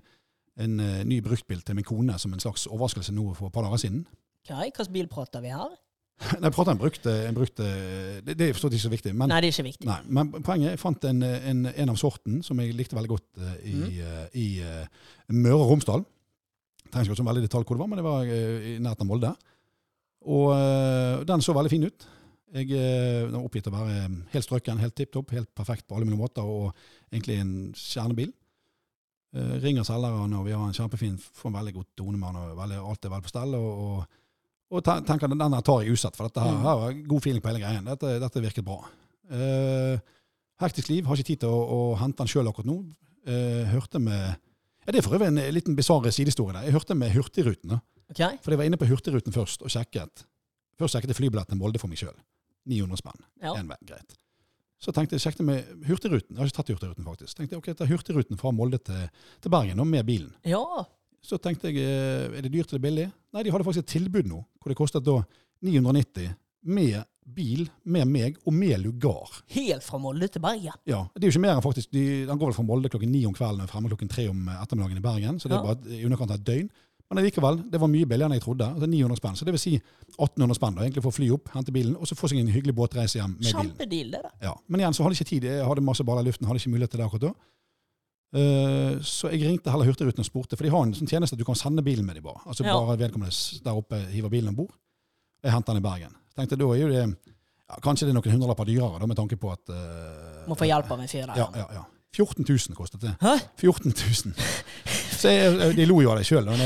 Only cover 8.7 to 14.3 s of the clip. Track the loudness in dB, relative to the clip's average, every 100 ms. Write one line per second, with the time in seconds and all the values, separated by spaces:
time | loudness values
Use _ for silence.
8.7 | 0 0 -2 -2 0 2 4 4 2 -4
9.7 | -6 -4 -4 0 2 2 -2 -2 2 2
10.7 | 0 -2 0 0 2 2 -2 0 0 0
11.7 | 0 0 2 0 -2 -4 -4 -2 -2 -2
12.7 | -2 -4 -4 -2 -4 -4 -10 -8 -8 -6
13.7 | -4 -4 -4 -6 -8 -8